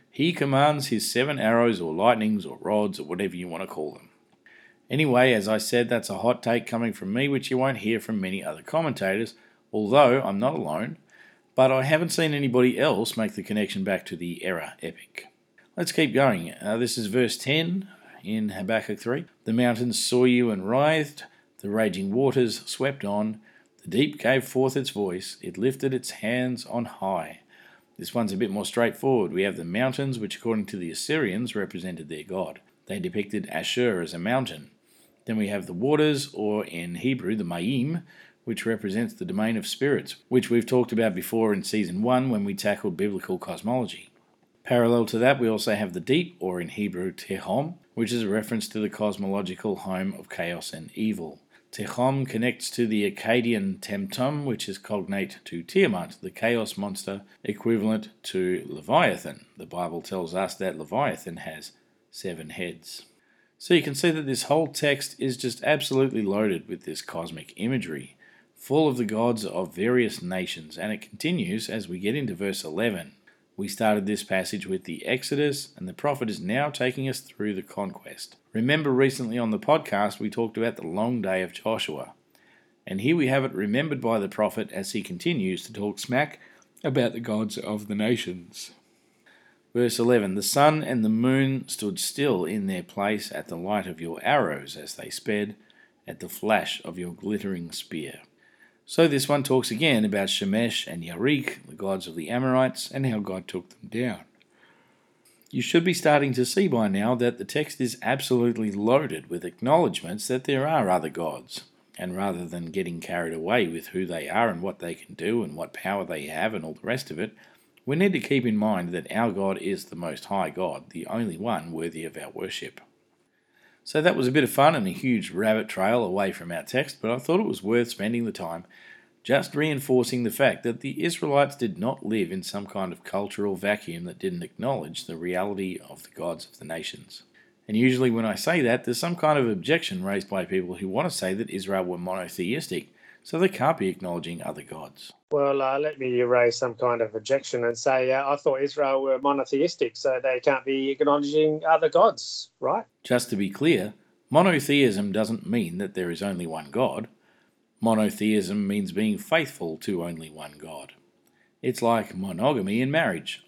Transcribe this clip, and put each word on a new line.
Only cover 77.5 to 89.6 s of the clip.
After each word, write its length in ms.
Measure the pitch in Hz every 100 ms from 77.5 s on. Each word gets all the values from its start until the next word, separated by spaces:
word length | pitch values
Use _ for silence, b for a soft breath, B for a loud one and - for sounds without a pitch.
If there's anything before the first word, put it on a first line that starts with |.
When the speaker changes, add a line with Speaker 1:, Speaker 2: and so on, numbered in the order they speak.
| 95
Speaker 1:
the 80 |
conquest. 720 | - - 98 95 - - - - _
Remember 380 | 110 120 156 147
recently 480 | 127 135 127 120 117
on 100 | 117
the 80 | 104
podcast 640 | - 151 147 101 107 -
we 100 | 107
talked 280 | 110 117 117
about 180 | 113 -
the 100 | 82
long 380 | 90 113 123
day 180 | 95 92
of 120 | 92
Joshua. 600 | - 113 110 - 76 65 - _ b b b b b -
And 160 | 95
here 140 | 117 170
we 120 | 131
have 160 | 139
it 100 | 131
remembered 460 | 92 101 117 156 139
by 200 | 120 113
the 100 | 98
prophet 420 | - 104 - 101
as 200 | - 95
he 100 | 113
continues 600 | 95 87 175 160 95 87
to 100 | -
talk 240 | 110 104 101
smack 420 | - 127 147 - b b b b
about 300 | 156 135 117
the 60 | 117
gods 380 | 117 107 107 -
of 300 | - 107 104
the 80 | 104
nations. 760 | 107 117 - 90 87 - - - _ _ _ _ b b b b